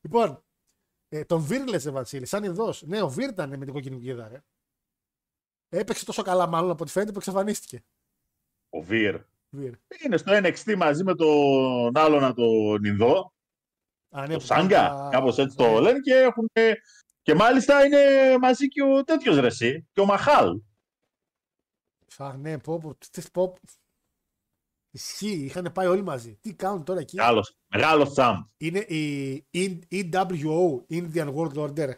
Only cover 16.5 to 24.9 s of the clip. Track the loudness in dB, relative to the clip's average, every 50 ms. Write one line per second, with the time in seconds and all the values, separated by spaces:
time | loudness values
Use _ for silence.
16.5 | _ 2 2 2 2 0 _ _ _ _ _ _ _ _ _ 2 4 4 6 6
17.5 | 4 4 4 4 6 6 6 6 8 6 6 6 6 6 6 6 4 4 4 4
18.5 | 2 2 0 -4 -2 0 2 4 4 2 2 2 0 0 2 4 4 4 4 2
19.5 | 0 0 -2 -2 -2 -2 -8 _ _ 0 2 2 2 2 4 4 6 6 6 4
20.5 | 0 -4 -8 _ _ _ _ _ _ _ _ _ _ _ _ _ _ _ _ _
21.5 | _ _ _ _ _ _ _ _ _ _ _ _ -18 _ -14 -14 -14 -12 -12 -10
22.5 | -10 -10 -8 -8 -10 -8 -8 -12 -18 _ -20 -20 _ -18 -18 -10 _ -2 -2 -2
23.5 | -4 -12 _ _ -20 _ _ _ _ _ _ _ _ _ _ _ _ _ _ _
24.5 | _ _ _ _ _ _ _ _